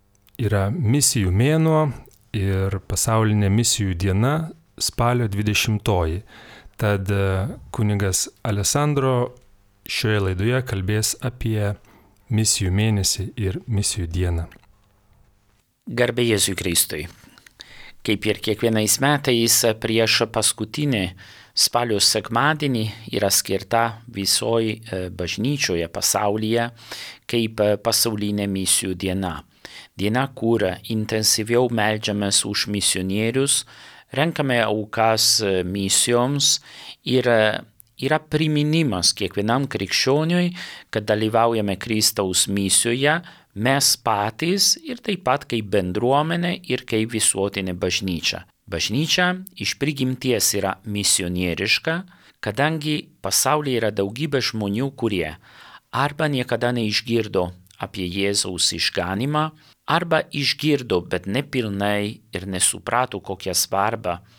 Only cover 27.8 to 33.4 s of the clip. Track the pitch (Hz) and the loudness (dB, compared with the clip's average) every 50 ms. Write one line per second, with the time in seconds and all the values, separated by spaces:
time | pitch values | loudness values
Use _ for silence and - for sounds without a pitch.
27.8 | - 113 110 - - 117 107 104 104 104 101 101 101 101 95 98 95 - - - | 0 0 0 2 0 0 -2 -2 -2 -2 -2 -2 -2 -2 -2 -2 0 0 0 0
28.8 | - 95 92 90 95 95 92 98 95 90 82 76 - _ _ _ - - - - | 0 -4 -4 -4 -4 -2 -2 -2 -2 -4 -6 -8 -12 _ _ _ -20 -20 -20 -20
29.8 | - - _ - 95 104 110 123 135 135 - - 117 113 117 107 101 92 90 - | -20 -16 _ -4 -2 0 0 0 -2 -2 -4 -2 0 2 2 4 2 0 -2 -4
30.8 | - - 113 110 107 107 113 110 110 - - - 107 110 120 120 127 120 120 113 | -6 -4 -4 -4 -2 -2 -2 0 2 2 0 0 0 2 2 2 2 2 2 0
31.8 | 104 107 110 107 110 110 104 104 101 98 98 - - 104 101 - - 101 104 101 | 0 0 0 -2 -2 -2 -2 0 0 0 0 0 0 -2 -2 -4 -4 -2 -2 -2
32.8 | - - - 98 92 95 95 104 110 117 120 135 | 0 0 0 -2 -2 -2 -2 0 0 0 0 0